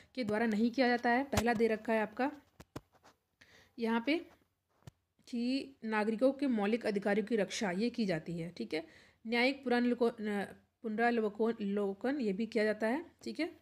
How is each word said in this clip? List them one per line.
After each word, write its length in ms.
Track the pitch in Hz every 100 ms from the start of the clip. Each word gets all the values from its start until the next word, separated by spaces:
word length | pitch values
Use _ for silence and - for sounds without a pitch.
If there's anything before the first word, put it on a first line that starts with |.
| - -
के 80 |
द्वारा 220 | 214 214 233
नहीं 260 | 208 233
किया 160 | 240 240
जाता 220 | 240 240
है? 140 | 240
पहला 300 | 277 208 220
दे 140 | 226 226
रखा 260 | 214 220
है 80 | 220
आपका 300 | 208 - 269 294 - - - - - _ - _ _ _ - - _ -
यहाँ 240 | 226 233 233
पे 200 | 330 - - _ _ _ _ - - _ _ -
कि 460 | 240 240 269 269 - 220
नागरिकों 460 | 214 214 220 262
के 160 | 269 285
मौलिक 380 | 226 202 233 220
अधिकारों 380 | 202 208 202
की 120 | 202 226
रक्षा 360 | 190 - 202
ये 180 | 180 240
की 160 | 240 202
जाती 340 | 160 160 170
है। 140 | 170 -
ठीक 160 | 226
है, 140 | 311 330 - - _ 220
न्यायिक 360 | 233 247 277
पुनरावलोकन, 840 | 254 240 247 240 233 233 214 202 190 - _ _
पुनरावलोकन 1400 | 226 214 240 233 214 208 226 226 202 202 202 196 247 285
ये 120 | 214
भी 120 | 190 220
किया 180 | 226
जाता 240 | 214 214 220
है। 180 | 269 349 _
ठीक 160 | 233 220
है, 180 | 330 -